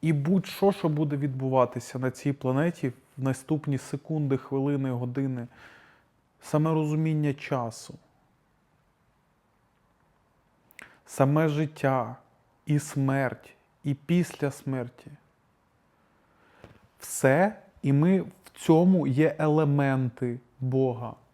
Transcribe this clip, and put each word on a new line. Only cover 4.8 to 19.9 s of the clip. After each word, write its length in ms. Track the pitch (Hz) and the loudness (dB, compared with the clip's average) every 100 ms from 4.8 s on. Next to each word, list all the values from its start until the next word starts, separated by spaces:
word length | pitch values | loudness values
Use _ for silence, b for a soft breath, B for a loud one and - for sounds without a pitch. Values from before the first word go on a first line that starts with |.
| 135 | -2
години, 560 | 123 123 127 135 127 117 B B B B B B _ _ _ | -4 -4 -4 -4 -4 -10 B B B B B B _ _ _
саме 320 | - 151 156 | -4 0 2
розуміння 600 | 160 151 156 160 156 151 | 0 0 0 0 0 0
часу, 600 | 143 - 139 117 - - - _ _ _ _ _ _ _ _ _ _ _ _ _ _ _ _ _ _ _ _ _ _ _ _ _ _ _ B B B _ | -2 -4 -4 -4 -10 -16 -20 _ _ _ _ _ _ _ _ _ _ _ _ _ _ _ _ _ _ _ _ _ _ _ _ _ _ _ B B B _
саме 420 | - 135 147 160 | 0 2 4 2
життя, 680 | 147 156 156 139 131 113 127 _ _ _ _ - | 0 -4 -2 -2 0 -4 -10 _ _ _ _ -2
і 140 | 147 | -2
смерть, 760 | - - 135 135 131 110 - - _ _ | 0 -2 0 0 -2 -4 -18 -20 _ _
і 100 | - | -6
після 580 | 139 - 175 165 - 143 | -6 0 0 0 -2 -6
смерті. 600 | 135 - 131 120 - - 147 _ _ _ _ _ _ _ _ b b b b b b b b b _ | -4 -6 -6 -6 -12 -20 -20 _ _ _ _ _ _ _ _ b b b b b b b b b _
Все, 640 | - - 135 139 196 - - - | -12 0 2 4 2 0 -20 -8
і 120 | - | 0
ми 280 | 139 160 190 | 2 4 2
в 100 | - - - | 0 -14 -20
цьому 540 | - - 160 180 185 139 | -14 4 6 6 4 2
є 280 | 131 156 - | 2 2 2
елементи 1000 | 156 151 151 143 139 | 0 2 2 2 2